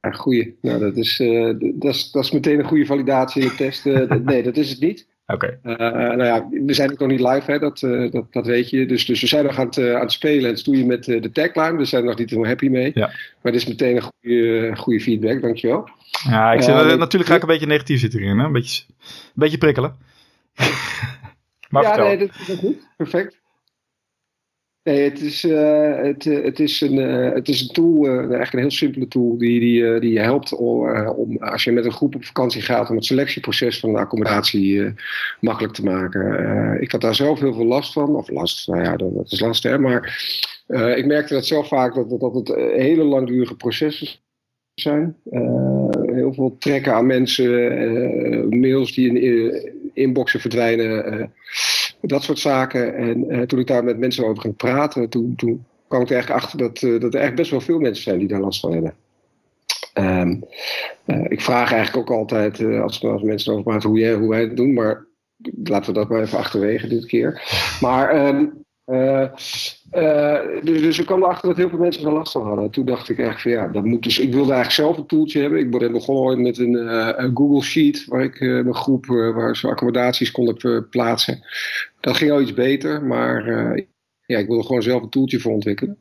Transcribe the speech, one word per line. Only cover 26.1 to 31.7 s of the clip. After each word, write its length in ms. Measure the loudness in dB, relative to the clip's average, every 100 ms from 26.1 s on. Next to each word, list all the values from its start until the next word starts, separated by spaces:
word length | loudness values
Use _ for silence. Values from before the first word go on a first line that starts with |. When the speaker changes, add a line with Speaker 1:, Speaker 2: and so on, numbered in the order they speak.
| -2 0
Speaker 1:
eh, 180 | 0
het 160 | 0 0
is 200 | -2 0
een, 180 | 0 2
eh, 340 | 0 0 0
het 140 | 0 -2
is 120 | -4
een 140 | -2
tool, 320 | 2 4 4 4
eh, 60 |
eigenlijk 400 | 2 0 -2 -2
een 60 | 0
heel 120 | -2
simpele 380 | 0 -2 -2 -4
tool 300 | 0 0 2
die, 220 | 2 4
die, 260 | 4 4 4
eh, 140 | 2
die 120 | 2
je 60 | 2
helpt 340 | 2 2 -2
om, 360 | -2 0 0 0
eh, 300 | 0 -2 -2
om, 180 | -4 -4
als 260 | -6 -2
je 80 | 2